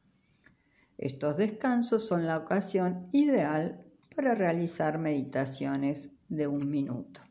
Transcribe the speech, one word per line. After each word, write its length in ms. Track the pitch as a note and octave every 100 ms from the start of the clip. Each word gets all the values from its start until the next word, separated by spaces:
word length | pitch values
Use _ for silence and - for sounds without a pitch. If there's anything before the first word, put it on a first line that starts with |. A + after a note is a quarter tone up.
| _ _ _ _ - _ _ _ _ -
Estos 380 | C3 C3 D3+ D3+
descansos 680 | G#3 G#3+ C4 A#3+ A#3 A3+ A3
son 200 | E3+ E3
la 120 | D#3+
ocasión 720 | D#3+ F#3+ F#3 F#3+ F3+ F3+ -
ideal 720 | C#4 D4 B3+ D3 D#3 E3+ - - _ _
para 220 | - C4+ A#3
realizar 600 | F3+ E3 E3+ - D#3+ D#3+
meditaciones 1120 | D#3+ D3 B2+ C3 C3+ - C#3 C#3 C#3 D3 - - -
de 180 | D#3 D3
un 240 | C#3+ C#3+
minuto. 500 | D3 C#3 A#2+ - - -